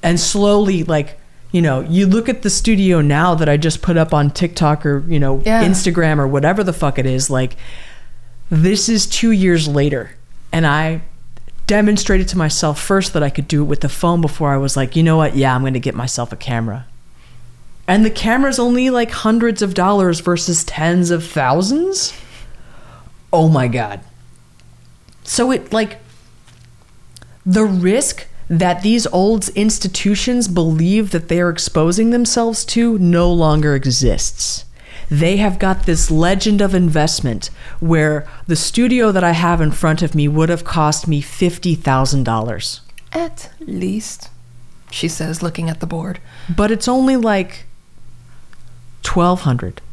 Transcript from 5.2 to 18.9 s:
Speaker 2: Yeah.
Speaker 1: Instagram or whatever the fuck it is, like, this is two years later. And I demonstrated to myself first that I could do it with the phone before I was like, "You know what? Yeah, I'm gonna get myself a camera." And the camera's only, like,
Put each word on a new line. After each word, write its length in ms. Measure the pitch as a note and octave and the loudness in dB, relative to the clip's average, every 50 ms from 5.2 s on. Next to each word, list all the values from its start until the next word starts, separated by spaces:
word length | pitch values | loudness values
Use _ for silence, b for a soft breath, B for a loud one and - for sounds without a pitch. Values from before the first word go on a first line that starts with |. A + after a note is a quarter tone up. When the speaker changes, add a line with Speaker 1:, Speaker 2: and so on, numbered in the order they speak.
| C#3+ C3+ C3+ C3+ - | 4 4 4 2 4
Speaker 2:
Yeah. 180 | G#3+ A3 A3+ A3+ | 4 4 4 4
Speaker 1:
Instagram 560 | F3 F#3+ F3+ - F#3+ E3+ F3 E3 D#3 D#3 D3 | 4 4 2 2 0 2 2 2 2 2 2
or 80 | C#3 C3+ | 2 2
whatever 360 | C#3 C#3 C#3 D3+ F#3 G3+ G#3 | 0 2 2 2 2 2 0
the 100 | F#3 E3 | -2 0
fuck 260 | - - C#3+ C3 - | 0 0 -2 0 0
it 60 | C3 | 0
is, 240 | C3+ C3 C3 C3+ - | 0 0 0 -2 0
like, 260 | C#3 B2+ C3 B2+ - B B B B B B B B B B B B B B B B B - - | 0 0 0 -2 -4 B B B B B B B B B B B B B B B B B -6 0
this 380 | - D#3 D#3+ F#3 G#3 G#3 - - | 2 4 4 4 4 2 0 0
is 200 | A3+ G#3+ G3+ - | 0 0 0 -2
two 240 | - - - A3+ | -2 0 2 4
years 360 | A3 G3+ F#3 F#3 F3 E3 D#3 D3+ | 4 4 4 4 4 2 2 0
later. 440 | C#3+ C#3+ C#3 D3 C#3 B2+ A2+ - - - - - - - - - | 0 2 2 2 0 -2 -6 -8 -14 -20 -18 -14 -14 -14 -10 -6
And 140 | - D#3+ E3 | -2 0 2
I 360 | D3+ C#3+ D3+ D#3+ D#3+ E3 D#3+ - - - - - - - - - - - - - - | 2 2 2 0 0 -2 -4 -6 -8 -10 -12 -14 -12 -12 -12 -12 -10 -8 -6 0 2
demonstrated 600 | G#3 G#3 G#3+ G#3 G#3 G3+ - - - - - - | 2 4 4 4 2 2 2 2 2 2 2 2
to 100 | - F#3 | 0 0
myself 420 | E3 D3+ - - - D#3 D3 - | 0 0 0 0 -2 -2 -2 -2
first 340 | - - G3 G3 F#3 - - | -2 0 0 0 0 0 -2
that 80 | E3 | 0
I 80 | D3 C#3+ | 0 0
could 180 | - - C#3 - | 0 -2 -4 0
do 140 | D#3 D3 | 0 0
it 40 | D3 | 2
with 160 | D3 D3 - | 2 0 0
the 80 | - C#3 | 0 0
phone 320 | - - - E3+ F3 E3+ | -2 0 0 2 2 2
before 300 | E3 D3 - - D#3 C#3+ | 2 0 0 0 0 0
I 60 | C#3 C#3 | 2 2
was 180 | C#3 C3+ - | 0 0 0
like, 200 | C#3 C3+ B2+ - | 0 -2 0 2
"You 80 | E3 D#3+ | 2 4
know 140 | E3 D#3+ D#3+ | 4 4 4
what? 180 | D#3 D3 - | 2 2 2
Yeah, 180 | C#3 C#3 C3 B2+ | 2 2 2 2
I'm 100 | B2+ C3+ | 2 0
gonna 160 | C3+ C3 B2+ | 0 -2 -2
get 140 | B2 C3+ - | -2 -4 -4
myself 380 | - A#2+ B2+ - - A#2+ - | -4 -4 -4 -4 -4 -6 -6
a 40 | - | -8
camera." 500 | A2 - - B2+ A#2 A2+ A2+ G2+ A#2+ B2 - - - - - b b b b b b b b b b b b - - - - | -10 -8 -6 -4 -4 -4 -4 -6 -8 -10 -14 -18 -20 -20 -20 b b b b b b b b b b b b -18 -14 -2 0
And 180 | F3+ G3+ A3 | 4 4 4
the 40 | A3 | 4
camera's 480 | G#3+ - - A3 A3+ B3+ C4+ C#4 B3+ C4 | 2 0 0 0 2 2 2 0 2 0
only, 320 | A#3+ A#3+ A#3+ B3 B3+ | 2 2 2 2 2
like, 220 | C4 | 2